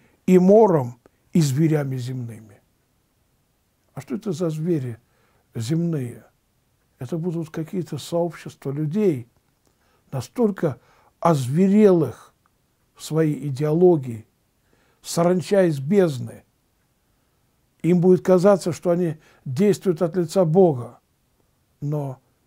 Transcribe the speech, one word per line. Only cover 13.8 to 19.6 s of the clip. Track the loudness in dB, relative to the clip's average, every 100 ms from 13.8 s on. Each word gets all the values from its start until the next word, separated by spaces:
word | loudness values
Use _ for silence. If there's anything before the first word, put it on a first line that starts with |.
| 4 4 -2 -12 -16 _ _ _ _ _ _ _
саранча | -8 -2 0 0 0 2
из | 2 0
бездны. | 0 2 2 -2 -12 -16 _ _ _ _ _ _ _ _ _ _ _ _ _ _
Им | 0 2
будет | 4 2
казаться, | 4 4 4 2 0
что | -6 -2
они | 0 -2 -6 _ _
действуют | -10 0